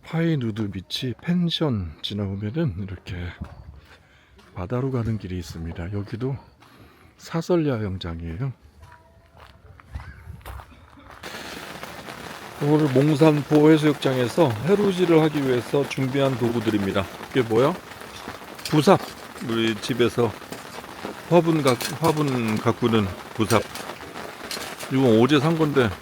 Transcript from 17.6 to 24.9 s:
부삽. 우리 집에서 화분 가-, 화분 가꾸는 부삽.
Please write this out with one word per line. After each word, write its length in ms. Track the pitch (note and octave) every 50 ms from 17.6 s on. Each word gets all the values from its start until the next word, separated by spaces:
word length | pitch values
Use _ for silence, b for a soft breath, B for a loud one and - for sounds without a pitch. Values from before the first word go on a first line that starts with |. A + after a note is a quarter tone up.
| B2+ D3 F3+ F3+ - - - - - - - - - - - - - - - - - -
부삽. 300 | - D3+ C#3+ - F#3 D#3 - - - - - - - - - C#3
우리 240 | A#2 A2+ A2+ A2+ A2+ G#2
집에서 500 | - - C3 A#2 B2 A2+ - - A#2+ A2 G2+ - - - - - - - - - - - - - - - - - - -
화분 340 | E3 F3 E3 E3 D#3+ D#3+ C#3+
가-, 100 | C3+ B2 A#2+ - - - B2+
화분 560 | D3+ E3 D#3 D3+ D3+ C#3+ C3 B2 A#2 A2+ G#2+ G#2+
가꾸는 500 | - B2 G#2+ - - A#2+ A2+ A2+ G#2 F#2+ F2+ - - - -
부삽. 300 | - A2 F#2+ A#2 G#2 - - - - - - - - - - - - - - - - - - - - - - - - - -